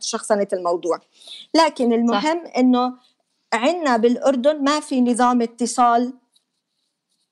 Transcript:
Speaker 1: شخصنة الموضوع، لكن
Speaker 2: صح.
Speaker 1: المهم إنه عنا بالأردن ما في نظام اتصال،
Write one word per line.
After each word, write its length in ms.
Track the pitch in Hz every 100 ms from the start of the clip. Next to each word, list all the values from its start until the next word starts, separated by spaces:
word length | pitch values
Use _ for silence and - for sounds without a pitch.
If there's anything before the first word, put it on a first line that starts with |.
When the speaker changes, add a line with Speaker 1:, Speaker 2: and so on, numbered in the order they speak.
Speaker 1:
شخصنة 480 | - 220 - 208 202
الموضوع، 480 | 185 175 175 170 156 _ _ - - -
لكن 340 | 311 320 302 240
Speaker 2:
صح. 60 |
Speaker 1:
المهم 520 | 233 233 208 302 339 330
إنه 480 | - 254 247 254 254 _ _ _ _ -
عنا 440 | 220 254 349 302 233
بالأردن 680 | 233 240 262 269 269 311
ما 160 | 277 302
في 200 | 294 262
نظام 420 | 247 247 247 247
اتصال، 680 | 233 233 233 - 240 233 254 - _ _ _ _ _ _ _ _ _ _ _